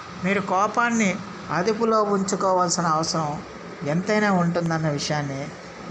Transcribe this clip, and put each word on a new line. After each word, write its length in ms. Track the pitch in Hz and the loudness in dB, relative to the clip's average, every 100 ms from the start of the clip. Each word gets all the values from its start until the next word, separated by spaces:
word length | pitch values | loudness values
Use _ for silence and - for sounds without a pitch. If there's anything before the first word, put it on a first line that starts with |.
| - - | -14 -6
మీరు 180 | 180 202 | -2 0
కోపాన్ని 800 | 196 185 214 240 240 226 202 185 - - - | 0 2 2 2 2 2 2 0 -6 -12 -4
అదుపులో 500 | 151 196 214 226 220 | -2 0 2 4 4
ఉంచుకోవాల్సిన 840 | 208 196 190 180 196 185 180 175 170 | 4 2 0 0 2 4 2 2 2
అవసరం 540 | 156 165 165 151 151 - - - - | 2 0 -2 -2 -4 -10 -14 -14 -8
ఎంతైనా 480 | 143 165 190 214 208 | -2 0 2 2 4
ఉంటుందన్న 580 | 185 170 175 165 160 160 | 4 2 2 0 0 0
విషయాన్ని 580 | 143 - 151 143 135 147 - - - - | -2 -2 -2 -4 -6 -8 -12 -16 -14 -6